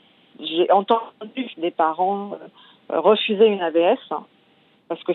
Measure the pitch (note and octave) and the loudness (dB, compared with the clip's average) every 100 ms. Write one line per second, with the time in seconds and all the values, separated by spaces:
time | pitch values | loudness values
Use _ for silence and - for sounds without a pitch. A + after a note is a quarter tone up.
0 | _ _ _ - D#3 D#3+ F3 F#3+ G3 A3+ | _ _ _ -16 -6 -2 2 2 2 0
1 | - - G#3+ C4 A#3+ - E3+ - D#3+ D#3+ | -2 -14 -14 -10 -10 -8 -6 -2 -2 0
2 | F#3 G3+ G3+ G3 - - - _ - - | -2 -4 -8 -12 -16 -20 -20 _ -8 0
3 | D#3+ G#3+ - G3+ A3 G3+ E3+ D#3+ F3 B3+ | 2 2 2 4 4 4 -2 2 2 0
4 | - D3+ - _ _ _ _ _ - E3+ | -4 -12 -12 _ _ _ _ _ -12 -8
5 | - | -6